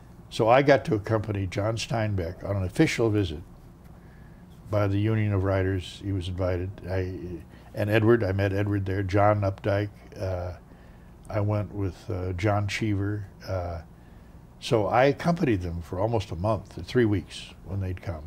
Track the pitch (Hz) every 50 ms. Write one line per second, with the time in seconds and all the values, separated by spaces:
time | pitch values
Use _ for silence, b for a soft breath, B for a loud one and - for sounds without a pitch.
0 | B B B B B - - - 117 110 120 135 147 135 139 135 - - 139 107
1 | 101 - 113 110 104 - 107 101 98 92 - - 98 110 117 110 - - 131 117
2 | 110 107 104 95 85 85 87 - - - 101 101 95 87 - - 165 143 - -
3 | 117 113 104 104 101 82 76 73 - - - - - - - - - B B B
4 | B B B B B B B B B B - - - - 104 104 104 101 98 101
5 | 104 110 110 107 107 104 104 95 92 98 95 95 92 95 98 92 87 - - -
6 | - 98 98 95 82 92 90 87 95 90 92 87 92 95 95 - - 87 95 95
7 | 92 92 92 85 85 87 90 80 78 B B B B B B - 104 104 104 113
8 | 107 110 120 117 107 92 98 98 98 101 95 98 104 101 104 104 98 95 95 98
9 | 101 95 98 104 101 104 107 104 101 98 98 - - 107 101 101 104 104 - -
10 | - - - - - 95 92 90 90 90 87 - - B B B B B B B
11 | B B B B B - 95 107 104 104 107 104 104 - - 104 98 95 85 -
12 | - - 98 92 90 92 92 90 90 107 101 104 104 101 - - 113 107 104 98
13 | 101 101 104 107 101 - - - - - 95 92 87 85 85 82 82 - B B
14 | B B B B B B B B B B B - - - 127 113 101 92 98 117
15 | 131 143 139 - - 170 170 170 185 135 110 92 90 87 85 87 85 - - 90
16 | 101 113 117 113 101 - - 82 90 107 113 90 - - - - 87 - - 123
17 | 120 110 104 92 76 - - - - - - - - - 95 98 95 92 90 87
18 | - - 87 78 76